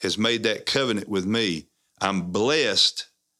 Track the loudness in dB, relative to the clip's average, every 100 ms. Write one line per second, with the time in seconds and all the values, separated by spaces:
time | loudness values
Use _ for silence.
0 | -4 0 0 0 0 -4 -2 0 0 -2
1 | -2 -2 0 0 0 -2 -8 _ _ -4
2 | -2 -2 -2 0 2 2 2 2 2 0
3 | -10 _ _ _